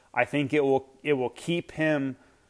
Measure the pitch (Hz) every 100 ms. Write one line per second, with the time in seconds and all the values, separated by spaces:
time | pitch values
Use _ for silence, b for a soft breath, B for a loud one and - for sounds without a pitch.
0 | b - 123 143 135 147 135 135 - -
1 | 151 139 123 - - 170 - - 156 151
2 | 135 127 b b